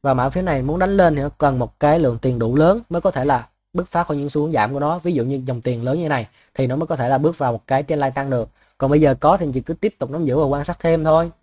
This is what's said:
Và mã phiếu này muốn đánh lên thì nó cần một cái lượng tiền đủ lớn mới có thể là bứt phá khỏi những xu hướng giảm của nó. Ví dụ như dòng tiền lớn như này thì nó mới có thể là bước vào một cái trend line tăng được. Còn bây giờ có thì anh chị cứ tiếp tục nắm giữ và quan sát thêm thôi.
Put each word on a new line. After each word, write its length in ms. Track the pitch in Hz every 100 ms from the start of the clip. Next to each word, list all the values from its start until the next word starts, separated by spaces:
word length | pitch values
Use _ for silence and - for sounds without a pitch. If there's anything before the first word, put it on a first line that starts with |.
Và 120 | 139
mã 140 | 131 131
phiếu 140 | 180
này 200 | 185 139
muốn 160 | 131 165
đánh 180 | 185 196
lên 200 | 175 147
thì 60 |
nó 60 | 143
cần 300 | - 147 127
một 220 | 120 _
cái 180 | 147 160
lượng 200 | 143 117
tiền 160 | 131 120
đủ 180 | 113 131
lớn 240 | 160 214 233
mới 120 | 170
có 100 | 190
thể 140 | 139
là 240 | 135 127 117 _ _
bứt 160 | - 180
phá 160 | 170
khỏi 120 | 170 147
những 140 | 143
xu 120 | 151
hướng 100 | 151
giảm 200 | 147 107
của 80 | 139
nó. 180 | 147 170
Ví 140 | 175
dụ 120 | 151
như 160 | 117 139 127
dòng 140 | 123
tiền 240 | 117 120
lớn 140 | 123 156
như 100 | 165
này 200 | 135 107 _ _
thì 120 | - 131
nó 100 | 135
mới 100 | 160
có 100 | 147
thể 120 | 123
là 100 | 139
bước 200 | 156 170
vào 140 | 160
một 140 | - -
cái 160 | 135
trend 180 | 135 151
line 100 | 135
tăng 200 | 131 139
được. 180 | 123 110 _ _ _
Còn 120 | 135
bây 100 | 147
giờ 140 | 147
có 220 | 131 151 190
thì 100 | 160
anh 60 |
chị 80 | 131
cứ 140 | -
tiếp 200 | - 156 _
tục 120 | 127
nắm 140 | 151
giữ 140 | 156 131
và 60 |
quan 200 | 143 143
sát 140 | 147 170
thêm 240 | 170 165
thôi. 260 | 156 160 170 -